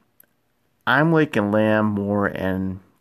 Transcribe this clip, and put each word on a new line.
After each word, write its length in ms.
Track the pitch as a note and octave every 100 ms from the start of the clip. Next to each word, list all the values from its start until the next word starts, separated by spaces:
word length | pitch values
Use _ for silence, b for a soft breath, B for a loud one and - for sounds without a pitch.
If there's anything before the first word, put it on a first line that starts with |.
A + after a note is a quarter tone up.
| _ _ _ _ _ _ _ _ -
I'm 260 | C3 D#3+
liking 380 | D#3+ D3 A#2 G2+
Lamb 340 | G#2+ G#2+ G#2+
more 420 | G#2+ G2+ G2+ G#2 G2
in 540 | - F#2+ F#2+ F#2+ F#2+ - _